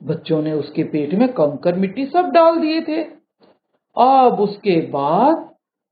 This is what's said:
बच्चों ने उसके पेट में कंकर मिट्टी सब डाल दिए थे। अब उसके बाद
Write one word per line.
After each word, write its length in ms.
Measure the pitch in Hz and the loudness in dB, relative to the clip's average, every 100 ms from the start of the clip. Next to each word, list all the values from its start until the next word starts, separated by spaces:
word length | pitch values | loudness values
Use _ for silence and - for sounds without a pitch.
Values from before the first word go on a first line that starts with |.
बच्चों 380 | 135 156 - 156 | -8 -8 -2 -2
ने 120 | 156 | -2
उसके 300 | 156 139 - | -4 -6 -6
पेट 300 | - 156 143 | -4 -4 -2
में 160 | 185 254 | 0 0
कंकर 460 | 254 147 139 175 180 | 0 -2 -2 -4 -2
मिट्टी 300 | 190 254 269 | -2 -4 -4
सब 200 | 349 359 | -2 0
डाल 320 | 349 330 330 | 4 4 2
दिए 240 | 311 320 | 0 -2
थे। 200 | 320 311 - - _ _ _ _ _ _ _ - | -4 -6 -8 -12 _ _ _ _ _ _ _ 2
अब 400 | 247 269 254 190 | 4 6 4 2
उसके 420 | 202 - 208 170 | -2 -2 -2 0
बाद 720 | 135 139 143 175 262 330 - _ _ _ _ | 0 -2 0 2 2 0 -4 _ _ _ _